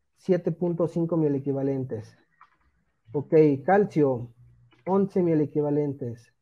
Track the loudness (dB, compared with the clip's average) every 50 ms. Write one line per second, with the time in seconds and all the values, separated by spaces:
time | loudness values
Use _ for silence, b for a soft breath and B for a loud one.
0 | _ _ _ _ _ 0 0 0 0 -4 -4 -2 -2 -2 0 0 -2 -2 0 -2
1 | -2 0 0 0 0 0 0 -2 -2 -4 -4 -2 -2 -2 -2 -4 -6 -6 -8 -10
2 | -12 -14 -20 _ _ _ _ _ -20 _ _ _ _ _ _ _ _ _ _ _
3 | _ -8 -8 -8 -4 2 4 6 6 6 4 0 0 2 2 2 2 2 0 2
4 | 2 2 0 -2 -6 -12 -16 _ -20 -20 _ _ _ _ _ _ _ -2 0 0
5 | 0 0 0 0 0 2 2 2 0 0 -2 -2 -2 0 0 0 -2 -2 -4 -6
6 | -8 -10 -10 -12 -16 _ _ _